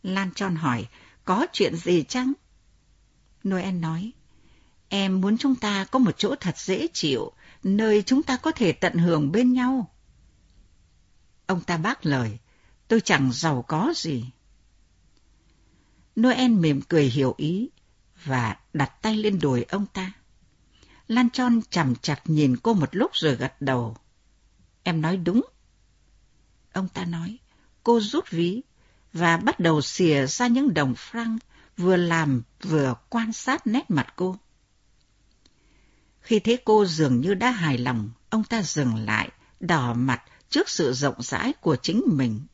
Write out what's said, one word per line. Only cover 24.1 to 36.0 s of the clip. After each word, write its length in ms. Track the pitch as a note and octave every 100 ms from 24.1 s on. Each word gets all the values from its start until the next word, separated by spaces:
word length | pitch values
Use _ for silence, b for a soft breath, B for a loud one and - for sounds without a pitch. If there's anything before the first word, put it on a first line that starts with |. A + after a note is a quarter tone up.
| _ _ _ _ _ _ _
"Em 180 | - E3
nói 160 | D#3+ F#3
đúng." 260 | E3+ A3 A#4+ _ _ _ _ _ _ _ _ _ _ _ _
Ông 160 | F#3+ F#3+
ta 160 | -
nói, 340 | F3 E3+ E3+ A3+ _ _ _ _
cô 180 | - A#3
rút 300 | G#3 D4+ -
ví 320 | E3 F3 A3 - _ _ _ _
và 240 | E3 E3+ E3
bắt 240 | A3 -
đầu 220 | E3 D#3
xìa 440 | C3+ - F3 C#3+ C3+
ra 200 | - B3
những 280 | A#3+ C#4+
đồng 200 | D#3 C3+
franc, 440 | A#2 - A#3 A3+ A3+ b b b -
vừa 200 | F3+ F3+
làm 460 | F3 E3 D3+ B2+ A#2 _
vừa 320 | - D#3 C3+ A#2+ _
quan 240 | A#3 A3+
sát 340 | A3 - C#4+ A3+
nét 240 | A#3+ -
mặt 220 | D#3+ - -
cô. 200 | F#3 F#3+ _ _ _ _ _ _ _ _ _ _ _ _ _ _ _ _